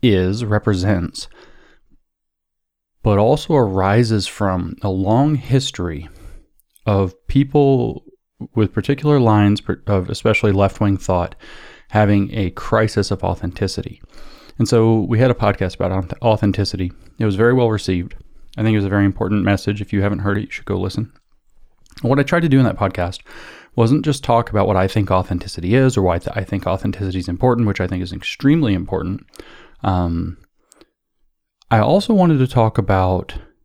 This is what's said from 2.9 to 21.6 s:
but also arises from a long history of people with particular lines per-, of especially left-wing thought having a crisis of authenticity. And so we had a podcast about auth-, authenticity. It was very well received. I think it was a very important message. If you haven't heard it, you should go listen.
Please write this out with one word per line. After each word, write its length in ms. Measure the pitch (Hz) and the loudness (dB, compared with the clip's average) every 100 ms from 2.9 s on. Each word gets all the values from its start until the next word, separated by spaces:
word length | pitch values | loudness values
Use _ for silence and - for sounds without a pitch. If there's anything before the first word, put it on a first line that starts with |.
| _ | _
but 140 | - 101 | 0 2
also 380 | 107 147 - 151 | 4 2 2 2
arises 720 | 113 95 95 107 117 110 90 | 2 2 2 2 2 0 -2
from 480 | - 101 92 87 - | -4 -2 -2 -4 -6
a 60 | 101 | -4
long 460 | 95 95 113 147 | -2 0 2 2
history 760 | 147 - 131 131 - 87 82 - - - - _ _ _ _ - | 0 0 -2 -2 -6 -8 -8 -12 -18 -20 -20 _ _ _ _ -2
of 260 | 101 95 - _ | 0 0 -4 _
people 800 | 135 139 147 139 135 117 - - _ _ _ - | 0 2 2 4 2 0 -6 -14 _ _ _ -6
with 180 | - 104 | 0 0
particular 460 | - - 139 151 147 | 0 -2 0 2 4
lines 420 | 120 107 104 104 | 4 4 4 2
per-, 220 | - - - | -2 -6 0
of 200 | 101 90 | -2 -2
especially 440 | - 110 104 107 | -2 0 2 2
left-wing 440 | 98 98 - 104 98 | 2 0 0 -2 -2
thought 380 | - 90 87 - - - - - - | 0 -2 -2 -8 -20 -20 -20 -20 -4
having 440 | 107 104 101 98 | 0 2 2 0
a 180 | 110 92 | -2 -4
crisis 600 | - - 113 110 - 95 | -6 -2 0 2 0 -2
of 140 | 95 | -2
authenticity. 760 | 90 90 90 - 98 - - 82 - - - - - - | -4 -4 -6 -4 -6 -4 -10 -14 -20 -20 -20 -20 -20 -4
And 120 | 113 | 2
so 320 | 120 110 113 | 4 4 2
we 180 | 98 113 | 2 2
had 140 | 131 | 2
a 20 | |
podcast 400 | - 101 101 92 | 2 0 0 -4
about 160 | - 90 | -2 -2
auth-, 320 | 95 90 - | -2 -6 -4
authenticity. 680 | 120 107 101 92 98 90 92 - - _ | 0 2 0 0 -2 -4 -6 -8 -20 _
It 60 | |
was 100 | 110 | -2
very 180 | 98 117 | 2 2
well 180 | 127 117 | 4 2
received. 440 | 107 - 92 87 - - - - - | 0 -2 -2 -4 -12 -20 -20 -18 -4
I 60 | |
think 120 | 110 | 0
it 40 | 107 | 2
was 60 | |
a 40 | 98 | 0
very 160 | 101 | -2
important 380 | 98 95 98 104 | -4 -4 -2 0
message. 380 | 98 101 - 101 | 0 -2 -2 -6
If 120 | 101 | -4
you 80 | 101 | -2
haven't 200 | 101 98 | -2 -2
heard 180 | 98 101 | -2 -4
it, 40 | |
you 80 | 104 | -6
should 120 | - | -12
go 140 | - 95 | -6 -4
listen. 340 | 92 - 110 _ _ _ _ _ | -4 -6 -8 _ _ _ _ _